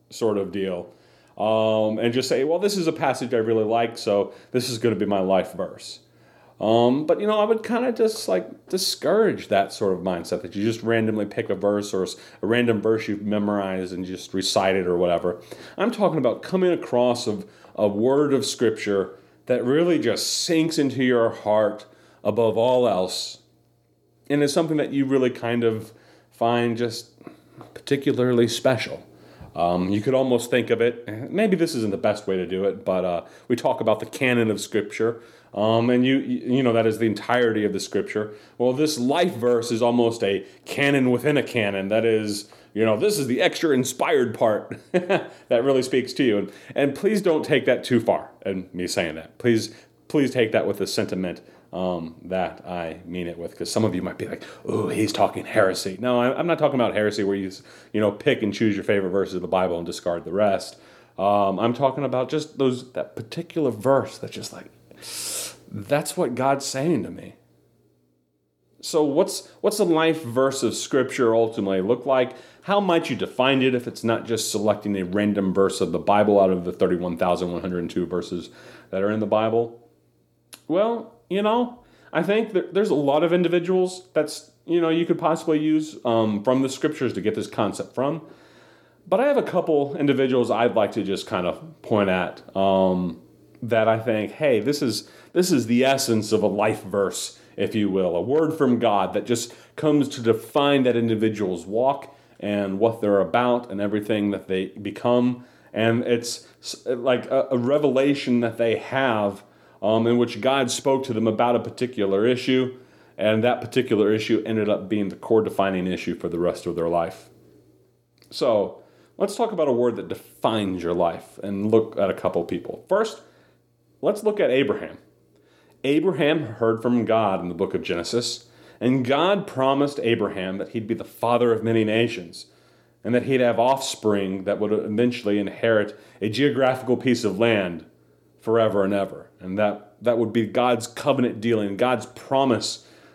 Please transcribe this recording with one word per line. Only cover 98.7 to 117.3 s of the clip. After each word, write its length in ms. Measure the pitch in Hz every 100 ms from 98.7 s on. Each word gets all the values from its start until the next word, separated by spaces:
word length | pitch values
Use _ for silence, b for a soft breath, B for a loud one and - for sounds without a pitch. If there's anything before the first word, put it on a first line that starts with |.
| 117
God 360 | 117 101 92
that 120 | 104 -
just 280 | 117 - B B -
comes 320 | 151 147 131
to 120 | 131
define 600 | 117 110 - 147 143 139
that 120 | 123 117
individual's 720 | 117 110 110 104 92 87 90
walk 500 | 110 131 - - B B -
and 400 | 104 101 98 98
what 220 | 113 113
they're 180 | 104 98
about 520 | 90 120 123 120 -
and 100 | 98
everything 500 | 101 104 101 107 104
that 160 | 95 -
they 200 | 95 95
become. 800 | - 101 101 123 123 123 120 B B B
And 300 | 107 113 117
it's 440 | 120 120 - - B B
s-, 240 | - - 113
like 400 | 123 127 123 -
a, 220 | 135 -
a 60 | 123
revelation 840 | 120 147 143 127 143 139 131 120
that 160 | 117 113
they 200 | 117 107
have, 680 | - 131 135 107 101 95 b b b b
um, 240 | 101 113 117
in 120 | 120
which 240 | 120 110
God 280 | 127 139 123
spoke 340 | - 139 135 135
to 80 |
them 140 | 110 113
about 280 | 104 123 120
a 40 |
particular 680 | - - 123 104 98 98 117
issue, 500 | 123 135 131 127 B B B B -
and 260 | 107 110
that 180 | 120 -
particular 520 | 117 131 120 107 104
issue 300 | 107 - 113 -
ended 240 | 110 104
up 180 | 98 95
being 220 | 107 98
the 60 | -
core 260 | - 110
defining 460 | 98 98 98 92 92
issue 280 | 87 87 87
for 140 | 85
the 100 | 85
rest 280 | 87 80 87
of 80 | 82
their 140 | 85
life. 400 | 85 82 - -